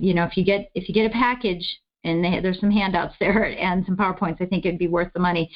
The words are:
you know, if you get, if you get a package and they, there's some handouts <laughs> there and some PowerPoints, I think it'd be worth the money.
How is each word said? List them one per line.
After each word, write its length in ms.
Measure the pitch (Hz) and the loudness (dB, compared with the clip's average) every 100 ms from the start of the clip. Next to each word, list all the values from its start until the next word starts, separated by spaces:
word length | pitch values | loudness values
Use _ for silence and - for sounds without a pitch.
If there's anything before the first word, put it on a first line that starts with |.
you 100 | 190 | 2
know, 120 | 170 | 2
if 120 | 170 190 | 0 2
you 80 | |
get, 260 | 185 202 - | 2 0 -2
if 160 | - 185 | -10 -2
you 40 | |
get 120 | 208 220 | 0 2
a 80 | |
package 640 | 233 247 247 208 175 - - _ _ | 2 0 0 -4 -4 -6 -12 _ _
and 180 | 165 170 | -2 0
they, 180 | 180 175 | 2 0
there's 200 | 185 185 | 0 0
some 100 | 202 | 2
handouts 440 | 208 190 180 160 - | 2 2 0 -2 -2
<laughs> 40 | |
there 360 | 185 214 - - | 2 2 0 -2
and 280 | 185 180 185 | -2 0 -2
some 100 | 185 | 0
PowerPoints, 460 | 190 185 175 160 | 0 0 -4 -2
I 20 | |
think 220 | 180 185 175 | -2 -2 -2
it'd 120 | 170 | -2
be 100 | 175 | 0
worth 220 | 170 180 | 0 -2
the 60 | 175 | 0
money. 300 | 180 170 165 | 0 0 -4